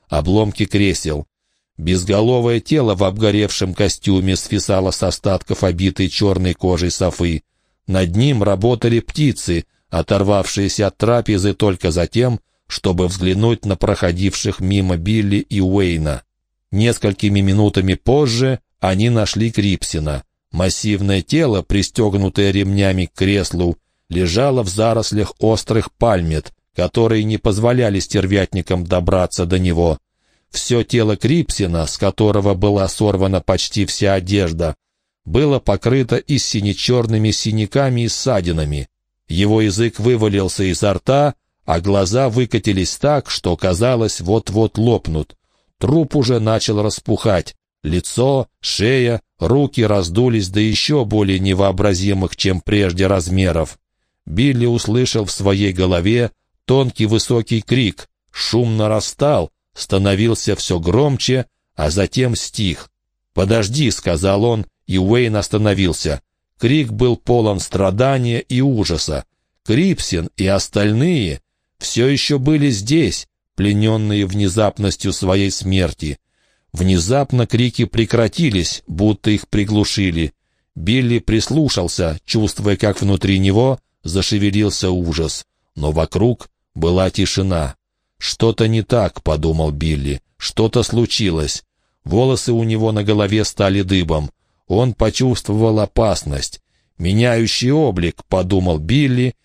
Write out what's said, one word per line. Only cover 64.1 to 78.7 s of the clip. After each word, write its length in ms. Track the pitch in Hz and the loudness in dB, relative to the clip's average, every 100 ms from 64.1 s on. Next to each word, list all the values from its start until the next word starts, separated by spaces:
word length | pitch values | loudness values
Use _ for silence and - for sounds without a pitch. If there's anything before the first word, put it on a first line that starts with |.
| 82 95 101 | 0 2 2
он, 220 | 117 110 95 _ - | 2 0 -4 _ -4
и 120 | 92 | 0
Уэйн 380 | 95 120 117 107 | 2 2 2 0
остановился. 840 | 98 107 107 98 92 78 82 69 - _ _ - | 0 0 2 2 0 0 -4 -6 -10 _ _ -2
Крик 320 | 117 156 123 | 0 0 -2
был 260 | 107 123 117 | 0 0 0
полон 440 | - 120 107 98 | 0 0 0 -2
страдания 800 | - 92 95 98 131 135 120 117 | -4 0 0 2 2 0 -2 -4
и 200 | - 127 | -2 0
ужаса. 640 | 139 117 87 80 - 69 - _ _ _ | 2 2 0 -2 -4 -6 -8 _ _ _
Крипсин 640 | - 120 190 - - 85 85 - | -2 2 2 0 -2 -4 -4 -4
и 100 | 95 | 0
остальные 920 | 98 - 104 104 110 165 160 90 67 _ _ _ - | 0 -2 0 0 2 0 0 -4 -6 _ _ _ -14
всё 300 | - 113 127 | -6 0 0
ещё 300 | 139 - 143 | 0 0 0
были 300 | 135 156 143 | 2 2 2
здесь, 580 | 104 107 160 110 - - _ _ | 0 0 0 0 -2 -10 _ _
пленённые 720 | - 101 104 110 110 107 104 95 | -2 0 2 2 2 0 0 -2
внезапностью 880 | 104 98 107 104 - 101 - 98 | 0 0 2 0 0 -2 -2 -4
своей 380 | - 92 98 98 | -2 0 2 0
смерти. 680 | - 95 95 85 - 76 69 _ _ _ _ _ | -2 -2 0 0 -4 -8 -10 _ _ _ _ _
Внезапно 760 | 85 92 90 87 135 147 127 113 | -2 2 2 2 0 0 0 0
крики 380 | 113 123 - | 0 0 -2
прекратились, 960 | 117 110 113 117 110 - 156 95 80 | -2 -2 0 2 0 0 0 0 -2